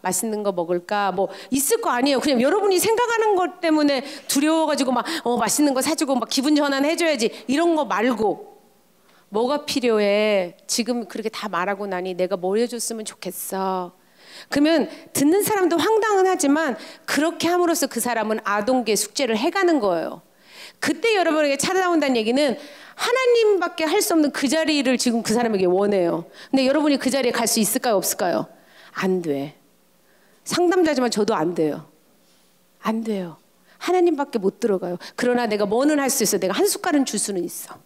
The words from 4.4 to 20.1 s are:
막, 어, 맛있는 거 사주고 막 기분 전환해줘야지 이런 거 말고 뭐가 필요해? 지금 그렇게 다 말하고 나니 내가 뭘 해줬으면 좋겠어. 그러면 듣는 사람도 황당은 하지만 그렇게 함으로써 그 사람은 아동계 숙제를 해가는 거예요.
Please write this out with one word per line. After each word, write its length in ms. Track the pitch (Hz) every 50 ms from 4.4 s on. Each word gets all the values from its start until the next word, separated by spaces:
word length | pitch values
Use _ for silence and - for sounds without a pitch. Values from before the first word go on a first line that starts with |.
| 285 311 320 320 320 294 294 233 269 240
막, 140 | 254 240 - 294 330 311 -
어, 140 | 240 240
맛있는 360 | 226 226 208 - - 302 285 262
거 80 | 262
사주고 340 | 247 285 320 - 320 254 277
막 120 | 247 - -
기분 260 | - 269 240 302 302
전환해줘야지 880 | 285 294 277 269 269 277 302 339 339 339 320 294 226 233 214 - - -
이런 280 | - 254 311 339 349 330
거 100 | 302 277
말고 720 | 208 185 190 220 262 240 208 220 202 151 - - - - - _ _ _ _ _ _ _ _ _ _ _ _ _ _
뭐가 360 | 196 214 240 247 294 285 294
필요해? 920 | - - 277 226 240 220 214 208 202 208 214 214 214 208 196 180 170 - _ _
지금 380 | - - - 226 220 247 240 220
그렇게 240 | - - 220 202 220
다 180 | - - -
말하고 380 | 196 185 170 180 196 202 190 208
나니 280 | 202 185 180 185 185 185
내가 200 | 170 185 180 196
뭘 220 | 180 175 185 196 220
해줬으면 460 | 240 226 240 233 - - 226 220 214
좋겠어. 880 | - - _ - 185 185 - - - 190 190 190 190 190 185 180 175 - _ _ _ _ _ - - - - - _
그러면 400 | - 277 285 311 330 302 214 - - - - - -
듣는 300 | - 277 294 349 403 403
사람도 340 | - 427 392 370 320 339
황당은 480 | 330 294 415 440 440 427 440 403 381 370
하지만 480 | 381 370 370 - 277 285 311 330 285 226 - - - - - -
그렇게 420 | - - 277 302 339 330 320 -
함으로써 400 | 330 349 359 349 330 330 - 277
그 120 | - - 233
사람은 400 | 214 240 233 226 214 220 220 220 -
아동계 520 | 202 202 208 208 247 254 254 226 226 208
숙제를 420 | 196 - - - - 277 226 226
해가는 420 | 208 247 349 339 392 381 349 320 277
거예요. 420 | 208 196 170 165 160 -